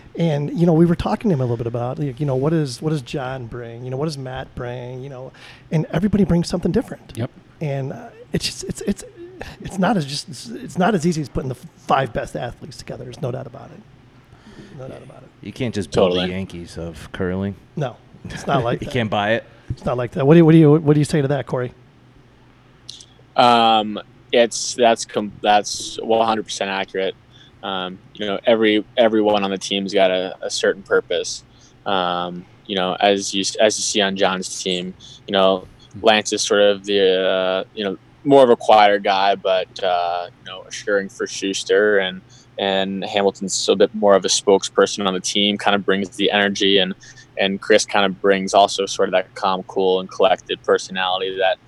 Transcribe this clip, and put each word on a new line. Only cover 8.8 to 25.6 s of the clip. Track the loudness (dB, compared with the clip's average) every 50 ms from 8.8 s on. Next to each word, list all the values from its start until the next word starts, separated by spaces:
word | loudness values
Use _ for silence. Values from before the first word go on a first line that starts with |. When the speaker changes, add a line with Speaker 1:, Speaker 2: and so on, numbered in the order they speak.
Speaker 1:
it's, | -4 -6 -6 -6 -8 -20 -18 -18 -18 -18 -16 -16 -18 -18 -16 -14
it's | -14 -10 -4 -2
not | 0 0 0 0
as | -2
just, | -4 -8 -10 -10 -12
it's, | -14 -16 -16 -14
it's | -14 -14 -14 -10 -4 -2
not | 0 0 0
as | 0 0
easy | 0 -2 -2
as | -4 -6
putting | -6 -6 -6 -6
the | -8
f-, | -10 -14 -20 _
five | _ -4 -2 0 0 0 -2 -4
best | -8 -8 -8 -8
athletes | -8 -8 -10 -12 -12 -16 -18 -18 -16
together. | -16 -14 -14 -14 -14
There's | -16 -12 -8
no | -8 -6
doubt | -6 -8 -10
about | -12 -16 -18 -18 -20
it. | -20 -20 -20 _ -20 -20 -20 -20 _ -20 _ _ -20 -20 -20 -20 -20 -20 -20 -20 -18 -16
No | -16 -16
doubt | -16 -16 -18
about | -20 -20 -20 -20
it. | -20 _ _ -16
Speaker 3:
You | -14 -8
can't | -6 -6 -4 -4
just | -4 -6 -2 2
build | 2 2 4 2
Speaker 4:
Totally. | 0 -2 -2
Speaker 3:
the | -4
Yankees | -6 -8 -8 -10 -14 -14 -14 -12 -12
of | -12 -12 -12 -14 -18 -14 -8
curling. | -4 -4 -2 -2 -2 -4 -6 -6 -10 -14 -14 -10
Speaker 1:
No, | -8 -8 -8 -8 -12 -20 -20 -20 -20 -16
it's | -14 -14 -10 -6
not | -2 -2 -2 0
like | -2 -4 -4
Speaker 3:
<laughs> |
You | -6
Speaker 1:
that. | -4 -4
Speaker 3:
can't | -2 -2 -2
buy | -2 -2 0 0 0
it. | -2 -4 -8 -20 -20 _ -14
Speaker 1:
It's | -12 -8 -6
not | -4 -4 -4
like | -4 -6 -4
that. | 0 6
What | 8 8
do | 8
you, | 8
what | 8 8
do | 8
you, | 8 8 6
what | 6 6 4 4
do | 4
you | 2
say | 0 0 0
to | 0 0
that, | -2 -4 -4
Corey? | -6 -6 -6 -6 -6 -8 _ _ _ _ _ _ _ _ _ _ _ _ _ _ _ _ _ _ _ _ _ _ -20 -20 -20 -20 _ _ _ _ _ 0
Speaker 4:
Um, | 4 4 6 6 6 6 6 4 4 2 -2 -6 -10 -12 _ _ _ _ 0 4
it's, | 4 4 4 2 -6 -8 -6 0
that's | 4 4 4 4 2 -2
com-, | -6 -6 -6 -6 -6 -8 -4 2
that's | 4 4 4